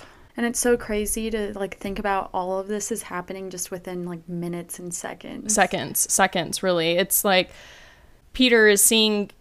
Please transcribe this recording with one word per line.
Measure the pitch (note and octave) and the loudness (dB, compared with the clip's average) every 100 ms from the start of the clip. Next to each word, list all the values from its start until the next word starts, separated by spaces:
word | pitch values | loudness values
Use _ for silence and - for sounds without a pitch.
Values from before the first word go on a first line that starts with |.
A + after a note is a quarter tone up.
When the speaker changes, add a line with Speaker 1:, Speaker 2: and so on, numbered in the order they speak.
| - - - - | -18 -20 -16 -6
Speaker 1:
And | A#3 | -4
it's | A#3 | 0
so | B3 A#3+ | 2 2
crazy | - G#3 G#3 - A3 | 0 -4 -2 -4 -4
to, | A3 G3+ G3+ | -4 -4 -4
like, | G3 - | -8 -6
think | G3+ G3 | -8 -4
about | G#3+ F#3+ - | 0 0 -2
all | F#3 F3+ F#3+ | -4 -2 -4
of | G3 | -4
this | G#3 G3+ | -6 -4
is | G#3+ | -6
happening | - F3+ F3+ F#3+ F#3+ | -6 -8 -8 -10 -10
just | F3+ - | -10 -10
within, | F3+ F3+ F3+ F3 | -10 -8 -8 -8
like, | E3+ E3 | -10 -10
minutes | F3 E3+ F3 F3 - | -8 -6 -6 -10 -12
and | F3+ | -10
seconds. | - - - - - G#3+ G#3+ | -8 -8 -10 -12 -10 -2 2
Speaker 2:
Seconds, | F#3+ F3 B2+ - - | 2 0 -4 -2 0
seconds, | - G3 F#3 D#3+ - | 2 2 2 -4 -2
really. | F#3+ F3 E3 | 0 2 2
It's | E3+ F#3 - G#3 | 2 2 0 4
like | F#3 F3 - - - - - - - _ | 4 2 -4 -20 -20 -20 -20 -20 -20 _
Peter | - B3+ A#3 G#3+ | 2 6 8 8
is | G3+ | 6
seeing | - A3+ G#3+ G#3 G3+ - | 6 4 4 2 -2 -8